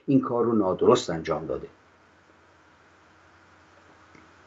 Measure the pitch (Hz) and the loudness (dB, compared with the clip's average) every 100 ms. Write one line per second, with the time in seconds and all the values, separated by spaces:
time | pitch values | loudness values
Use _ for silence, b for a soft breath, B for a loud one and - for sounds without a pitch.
0 | - 131 127 120 113 110 92 87 95 123 | 0 0 2 -2 0 2 0 2 4 4
1 | - 82 80 78 73 67 - - _ _ | 2 -6 -4 -6 -6 -10 -10 -20 _ _
2 | _ _ _ _ _ _ - _ _ - | _ _ _ _ _ _ -20 _ _ -20
3 | - - - - - - - - - - | -20 -20 -20 -20 -20 -20 -20 -20 -20 -20
4 | - - - - | -20 -20 -20 -20